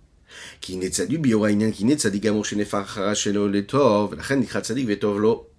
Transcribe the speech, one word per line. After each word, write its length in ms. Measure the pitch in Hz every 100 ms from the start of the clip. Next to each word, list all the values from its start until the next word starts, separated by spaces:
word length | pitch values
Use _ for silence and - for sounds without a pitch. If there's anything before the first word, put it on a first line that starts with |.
| _ _ _ - - -
"כי 120 | -
הנה 120 | 92 92
tzaddik 340 | 87 87 151
ביורה 280 | 143 110 107
עניין, 220 | 104 110
כי 120 | 101
הנה 100 | 104 147
tzaddik 260 | 117 101
גמור 240 | 107 107 101
שנהפך 520 | 104 101 104 98 107
הרע 180 | 98 104
שלו 320 | - 101 101
לטוב, 640 | 101 98 131 139 104 104
ולכן 280 | - - 143
נקרא 220 | 113 107
צדיק 240 | - 113 127
וטוב 300 | 101 107 101
לו." 260 | 107 113 -